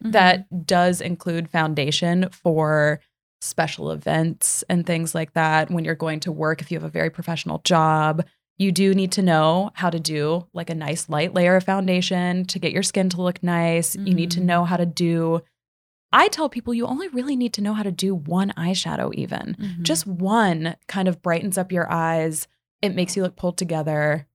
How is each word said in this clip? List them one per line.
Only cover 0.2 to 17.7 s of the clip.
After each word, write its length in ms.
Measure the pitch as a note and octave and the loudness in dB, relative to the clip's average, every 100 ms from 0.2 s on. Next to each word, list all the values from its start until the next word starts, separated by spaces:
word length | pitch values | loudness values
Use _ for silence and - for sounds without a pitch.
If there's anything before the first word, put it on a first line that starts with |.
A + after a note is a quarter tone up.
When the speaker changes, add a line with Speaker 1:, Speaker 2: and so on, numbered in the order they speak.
| F3+ F#3 - F3+ D#3+ | 6 4 0 -6 2
Speaker 2:
does 340 | F3+ F3 F3 | 4 4 2
include 480 | E3 E3+ F3+ E3+ E3 | -4 -4 -4 -4 -2
foundation 800 | E3+ D#3 D3 C#3 D3 F3 F3+ F#3 | 0 0 0 0 0 2 2 0
for 720 | - F3 D#3+ D#3 D#3 D3+ D3 _ _ _ - | -2 0 2 2 4 2 0 _ _ _ -14
special 500 | - - D#3+ - - | -8 -2 -2 -2 -6
events 760 | D#2 - D#3 D#3+ D3+ - - - | -4 -2 0 0 -2 -2 -2 0
and 160 | F3 E3+ | -2 0
things 280 | E3 E3 | -2 -2
like 180 | E3 D#3+ | -4 -4
that. 360 | E3 D#3 D#3 D#3 | 0 2 2 2
When 140 | F3 | -2
you're 100 | D#3+ | -2
going 260 | D#3+ D#3+ D#3 | -4 -4 -4
to 120 | F3 | -6
work, 280 | D#3 D#3 D#3+ | -2 -2 -2
if 100 | D#3 | -4
you 40 | D#3+ | -6
have 60 | |
a 40 | D#3 | -6
very 200 | D#3+ D#3+ | -2 -4
professional 500 | E3 E3+ D#3+ - D#3+ | -4 -6 -6 -6 -4
job, 600 | - E3+ D#3 D#3 D#3 D#3 - _ _ - | 2 4 4 4 2 0 -4 _ _ -2
you 120 | F#3+ | 0
do 220 | F3 G3 | 4 4
need 180 | F#3+ F#3 | 4 2
to 100 | G3+ | 2
know 480 | F#3 D#3+ D#3 F3 G#3 | 4 4 4 2 -2
how 160 | - F3+ | -2 -2
to 80 | E3 | -2
do, 460 | D#3 D3+ D3+ E3+ F3 | -4 -2 -2 -2 -4
like, 180 | F3 E3 | -10 -8
a 40 | |
nice 340 | D#3+ D3 - - | -6 -4 -6 -2
light 260 | D3+ E3+ | -2 0
layer 220 | F#3 F3 F#3 | 2 4 4
of 80 | |
foundation 800 | F#3 G3 F#3 F3+ F3+ F3+ F3+ F3+ F#3 | 2 0 2 2 0 0 0 0 -2
to 120 | F3+ | -4
get 140 | E3 | -2
your 100 | F3+ | -2
skin 260 | F#3+ G3 F#3 | 0 0 0
to 120 | F3+ | 0
look 200 | F3+ F3+ | -2 -2
nice. 520 | F3 E3+ E3+ E3 E3+ F#3+ | 0 2 2 2 0 -2
You 180 | G3 | 0
need 160 | F3 E3+ | 2 2
to 60 | E3+ | 0
Speaker 1:
Mm-hmm. 80 | F3 | 2
Speaker 2:
know 180 | E3+ | 2
how 120 | F3 F3 | 2 0
to 100 | E3+ | 0
do, 560 | D#3 E3+ E3 E3 E3 - _ _ _ _ _ - | 0 0 0 0 -2 -4 _ _ _ _ _ 2
I 160 | B3+ G4+ | 4 4
tell 200 | - D4+ | 2 -4
people 260 | B3 A#3 | -4 -4
you 120 | A#3 A#3 | -4 -2
only 220 | C4+ F#4 | -4 -4
really 280 | B3 C4+ C4 | -4 -2 -2
need 160 | A#3+ | -2
to 80 | - | -2
know 100 | G#3 | -2